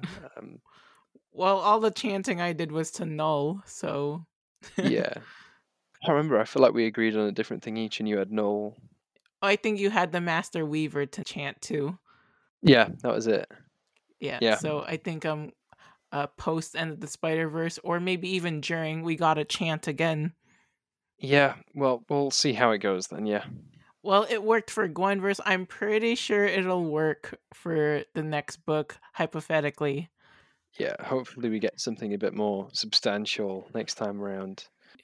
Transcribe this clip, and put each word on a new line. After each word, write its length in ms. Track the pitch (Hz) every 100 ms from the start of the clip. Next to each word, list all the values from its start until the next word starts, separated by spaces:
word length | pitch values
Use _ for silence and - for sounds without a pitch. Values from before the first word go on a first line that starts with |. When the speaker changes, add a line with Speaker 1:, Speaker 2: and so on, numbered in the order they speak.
| -
Speaker 1:
<laughs> 320 | - - -
Speaker 2:
Um, 240 | - - _ _ _ _ _ _ _
Speaker 1:
Well, 280 | 170 185 196
all 200 | 202 220
the 120 | 220
chanting 500 | - 233 196 220 175
I 120 | 175
did 180 | 160 160
was 180 | 156 165
to 120 | - 165
Null, 560 | 151 156 147 147 196 -
so. 580 | - 160 143 143 160 160 _ _
<laughs> 260 | _ - -
Speaker 2:
Yeah. 360 | - - -
I 920 | - - - - _ _ _ _ _ -
can't 100 | 147
remember. 240 | 156 113
I 60 | 110
feel 180 | 131
like 100 | 127
we 140 | 113 113
agreed 280 | 107 113 107
on 120 | 104
a 40 |
different 300 | 107 107 107
thing 160 | - 110
each, 220 | 110 -
and 100 | 107
you 80 | 104
had 140 | 95
Null. 440 | 110 104 104 104 - - _ _ _ _ _
Speaker 1:
I 160 | 196 208
think 240 | 220 202
you 120 | 196
had 200 | 214 175
the 80 | 175
Master 460 | 175 165 - 170 151
Weaver 400 | 156 151 147 143
to 180 | -
chant 380 | - - 139 -
to. 360 | - 151 143 185 _ _ _ _ _ _
Speaker 2:
Yeah, 260 | 160 123 110 -
that 100 | 123
was 140 | 110 113
it. 200 | 101 - - _ _ _ _ _ -
Speaker 1:
Yeah, 200 | 147 120
Speaker 2:
Yeah. 140 | 117 110
Speaker 1:
so 260 | 160 147
I 160 | 147 160
think, 280 | - 160 156
um, 260 | 151 151 - _ _ - _ _
uh, 140 | 143 143
post 500 | - - 165 - 160
End 160 | 160
of 100 | 151
the 60 | 151
Spider-Verse, 720 | - 160 160 160 160 165 -
or 160 | 180 170
maybe 300 | 180 180 185
even 300 | 185 170 151
during, 440 | 139 165 160 160
we 120 | 165 160
gotta 300 | 160 151 147
chant 420 | - 165 156 -
again. 460 | 139 165 156 160 - _ _ _ _ _ _ _ _
Speaker 2:
Yeah, 360 | 135 143 139 - - 143
well, 280 | 135 120 -
we'll 220 | 143 139
see 220 | - 147
how 180 | 113 120
it 80 | 107
goes 280 | 101 92 -
then, 200 | - 107
yeah. 180 | 104 - - - - _ _
Speaker 1:
Well, 240 | 202 196 214
it 140 | 220
worked 300 | 214 226 220
for 180 | 220 190
Gwenverse. 500 | 156 196 196 196 196 196
I'm 220 | 185 185
pretty 480 | - 208 214 233 233
sure 300 | - 208 202
it'll 400 | 190 185 180 160
work 520 | 151 156 147 - - _
for 500 | - 170 160 151 147 - 165
the 80 |
next 420 | 156 147 - - -
book, 320 | 151 147 - -
hypothetically. 960 | - 160 160 - 156 147 - 147 139 170 _ _ _ _ _ _ -
Speaker 2:
Yeah, 180 | 64 -
hopefully 460 | - 131 123 - 117
we 80 | 110
get 240 | 107 -
something 320 | - 110 107
a 60 | 101
bit 160 | 101 -
more 340 | 104 98 98
substantial 960 | - 110 - 107 104 107 - 98 95 -
next 220 | 113 - -
time 260 | 107 101
around. 440 | 101 95 95 95 - _ _ -